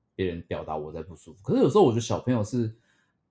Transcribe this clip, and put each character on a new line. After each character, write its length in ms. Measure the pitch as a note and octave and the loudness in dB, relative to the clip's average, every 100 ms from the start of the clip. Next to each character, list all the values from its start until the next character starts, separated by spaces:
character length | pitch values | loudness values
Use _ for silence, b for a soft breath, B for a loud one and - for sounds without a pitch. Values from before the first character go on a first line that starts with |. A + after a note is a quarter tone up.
| _ - | _ -4
别 120 | F#2 | -4
人 140 | E2+ | -4
表 200 | - E2 | -8 -8
达 140 | D#2 D#2 | -6 -8
我 140 | D2+ | -8
在 100 | D#2+ | -12
不 120 | D#2+ D#2+ | -14 -16
舒 180 | - | -20
服。 100 | - | -12
可 120 | - B3 | -2 2
是 60 | |
有 80 | F3 | 4
时 60 | G#3 | 6
候 80 | |
我 80 | D3+ | 6
觉 40 | A2+ | 4
得 60 | |
小 180 | A2+ F#2 | 0 -2
朋 140 | - | 0
友 100 | B2 | 0
是， 300 | G#2 B2 A2 - _ _ _ _ _ | 0 -2 -2 -6 _ _ _ _ _